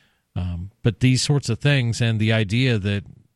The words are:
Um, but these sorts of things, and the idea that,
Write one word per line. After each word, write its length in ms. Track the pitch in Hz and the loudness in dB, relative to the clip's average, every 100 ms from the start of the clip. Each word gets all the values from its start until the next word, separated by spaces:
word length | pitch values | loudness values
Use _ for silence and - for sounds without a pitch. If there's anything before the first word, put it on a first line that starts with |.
| _ _ _ | _ _ _
Um, 380 | 95 90 85 98 - | -8 -6 -6 -10 -4
but 160 | 120 - | -2 2
these 240 | 127 127 | 2 2
sorts 260 | - 143 - | 2 -2 -2
of 120 | 110 | -2
things, 400 | 147 143 120 110 | 0 2 0 0
and 180 | 117 110 | 0 0
the 140 | 107 | 2
idea 440 | 110 101 113 131 113 | 2 0 0 0 0
that, 260 | 101 101 - - _ | -2 -4 -6 -18 _